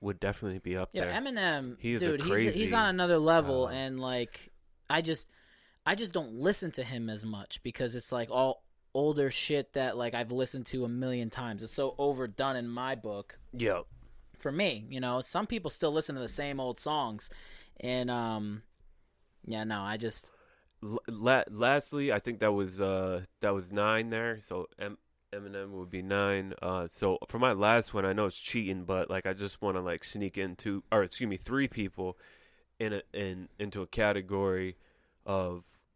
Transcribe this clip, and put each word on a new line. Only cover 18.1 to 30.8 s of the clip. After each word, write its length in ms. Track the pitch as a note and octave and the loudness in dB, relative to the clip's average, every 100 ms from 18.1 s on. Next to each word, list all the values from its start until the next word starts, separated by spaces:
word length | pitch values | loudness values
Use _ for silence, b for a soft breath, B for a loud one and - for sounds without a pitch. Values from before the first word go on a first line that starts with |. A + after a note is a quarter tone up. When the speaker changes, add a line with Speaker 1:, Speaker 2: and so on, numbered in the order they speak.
Speaker 2:
um, 520 | A#2+ A#2 A2 G#2 G#2+ - _ - - _ _ _ _ - | 0 0 -2 -4 -8 -12 _ -20 -20 _ _ _ _ -8
yeah, 180 | A2 | -4
no, 160 | A2 G#2 | -2 -2
I 160 | G2 G#2+ | -2 -2
just 340 | A2+ - - b b b b - | -4 -6 -10 b b b b -14
Speaker 1:
L-, 160 | G#2+ A2+ - | -6 -6 -6
la-, 360 | A2 A#2 C3 - | 0 6 6 4
lastly, 640 | G#2+ A#2+ C#3+ - C#3+ C#3+ | 2 4 4 2 -2 2
I 60 | G#2 | 2
think 200 | B2 A2 | 0 2
that 120 | G#2+ | 4
was, 280 | G2+ F#2 F#2 | 4 0 0
uh, 420 | F#2+ F#2+ F#2 F2+ F#2 _ | 2 2 0 -2 -6 _
that 140 | G#2 | 0
was 160 | G2 F2+ | 0 -2
nine 380 | G#2 G#2+ A2+ A2+ | 2 4 4 2
there. 300 | A2+ A#2 A2 - | 0 -2 -4 -6
So 200 | F2+ - - | -6 -6 -8
M-, 200 | G2+ G#2 _ _ - | -10 -10 _ _ -12
Eminem 380 | G2+ G2+ G2 G2 | -10 -8 -8 -8
would 200 | G2 F2+ | -8 -8
be 120 | F#2 | -6
nine. 520 | F#2+ G2+ G2+ G2 F#2+ - | 0 2 4 2 0 -4
Uh, 280 | F2+ F#2 E2+ | -2 0 -2
so 300 | - G2 F2+ - | 0 2 2 0
for 100 | A2+ | 2
my 140 | B2+ | 2
last 420 | G2 G#2 A#2 - | 4 6 6 4
one, 100 | G#2+ | 0
I 80 | F#2+ | 2
know 140 | G2+ G2+ | 2 0
it's 100 | - | -2
cheating, 460 | - A#2+ F#2+ F#2 | -4 -2 -2 -4
but, 240 | F2+ F#2 E2+ | -2 0 0
like, 160 | F#2 F#2+ | -2 -2
I 60 | |
just 300 | F#2+ G2+ - | -4 -6 -4
wanna, 180 | G#2 F#2 | -2 0
like, 240 | F2+ E2+ | -2 -4
sneak 320 | - G#2 G2 G2 | -6 -4 -4 -2
into, 460 | F#2+ F2+ G#2+ G2 | -6 -4 -4 -4